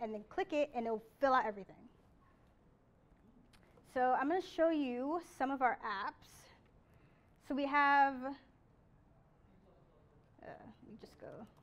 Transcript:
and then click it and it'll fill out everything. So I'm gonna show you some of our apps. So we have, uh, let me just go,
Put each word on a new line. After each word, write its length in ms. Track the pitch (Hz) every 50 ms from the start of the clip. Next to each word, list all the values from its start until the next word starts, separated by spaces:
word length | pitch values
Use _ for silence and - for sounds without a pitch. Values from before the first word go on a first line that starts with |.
| 240
and 100 | 220 214
then 120 | 208 208 -
click 240 | - - 381 - 311
it 180 | 294 294 294 -
and 120 | 247 233
it'll 180 | 226 226 214 - - - -
fill 120 | 277 269 254
out 140 | 254 226
everything. 420 | 220 202 202 185 - 165 175 214 - - - - - - - - - - _ _ _ _ _ _ _ _ _ _ _ _ _ _ _ - - - - - - - - - - - - - - - - -
So 220 | 254 254 254 254 208
I'm 100 | 262 285
gonna 140 | 339 370 359
show 280 | - - - 320 330
you 520 | 330 302 285 254 240 240 262 285 320 359 330 - - -
some 140 | 269 262 277
of 100 | 262 269
our 160 | 233 - - -
apps. 640 | 226 202 190 214 285 311 - - - - - - - - - - _ _ - - _ - - - - - _ _ _ _ _ -
So 80 | - 285
we 100 | 262 285
have, 520 | 277 277 294 285 285 285 285 277 277 269 254 254
uh, 80 | 269 277 - - - - _ _ _ _ - - - - - - - - - - _ _ - - - - - - - - - - - - - - - - - - _ - - -
let 480 | - - - - - 214 - - -
me 80 | 214 -
just 160 | - - - -
go, 260 | - 135 - - 226 - - -